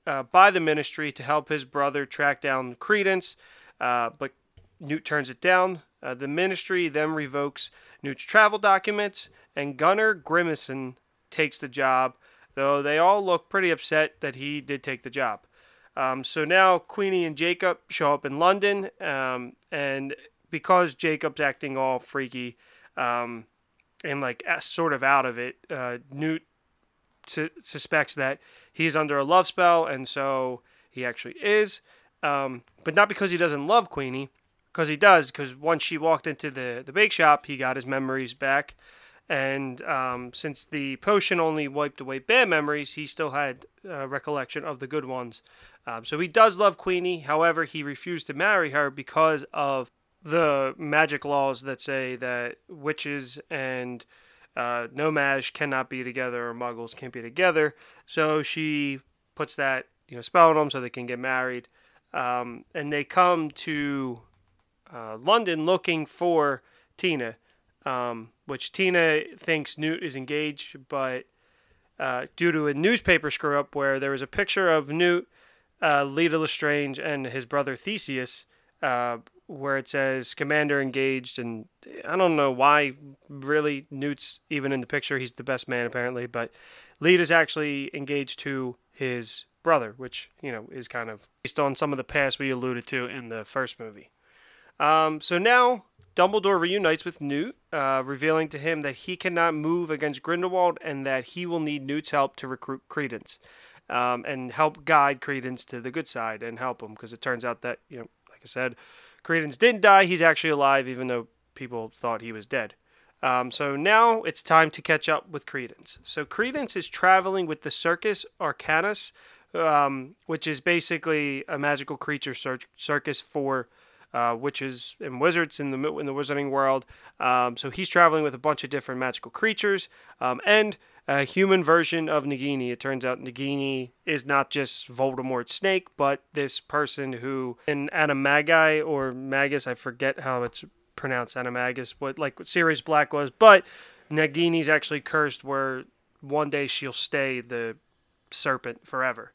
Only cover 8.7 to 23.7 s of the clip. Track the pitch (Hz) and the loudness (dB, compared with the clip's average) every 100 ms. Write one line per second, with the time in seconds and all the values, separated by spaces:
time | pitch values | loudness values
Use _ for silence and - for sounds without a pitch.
8.7 | 190 214 208 208 - - _ _ - 143 | 2 2 -2 -2 -6 -14 _ _ -8 -6
9.7 | 135 156 202 220 190 139 165 170 156 - | 2 4 4 2 0 0 0 0 -2 -6
10.7 | 135 127 123 _ _ _ - 151 - 143 | -8 -10 -12 _ _ _ -2 -2 -4 -8
11.7 | 127 131 127 131 - _ _ _ - 139 | -2 2 2 2 -4 _ _ _ -2 0
12.7 | 143 143 151 175 208 190 170 - 196 180 | 0 2 4 4 4 2 0 0 0 0
13.7 | 160 - 156 156 - 147 127 139 147 127 | 0 0 0 0 -2 -10 -8 -8 -8 -6
14.7 | 139 143 131 131 139 123 104 _ _ _ | -8 -6 -10 -8 -4 -4 -4 _ _ _
15.7 | _ _ - 131 131 123 160 151 185 190 | _ _ -4 -2 -2 -6 -4 2 6 6
16.7 | 175 - - 196 185 165 143 170 175 185 | 6 0 -4 0 0 0 -2 -2 0 0
17.7 | 170 - - 151 143 139 139 175 202 202 | -2 -6 -2 0 0 -2 2 4 4 2
18.7 | 202 190 - 160 135 131 127 123 - _ | 0 -4 -8 -6 -4 -2 -4 -8 -14 _
19.7 | 151 143 135 139 - - _ _ 165 - | -6 -4 -4 -6 -10 -16 _ _ -6 4
20.7 | 180 175 - 165 156 156 - 143 - 143 | 4 4 0 -2 -2 -4 -2 -2 -2 -6
21.7 | 135 131 127 - 139 131 127 123 117 _ | -2 -2 -2 -4 -8 -8 -8 -12 -14 _
22.7 | _ _ - 123 120 120 117 117 _ _ | _ _ -4 -2 -2 -4 -8 -16 _ _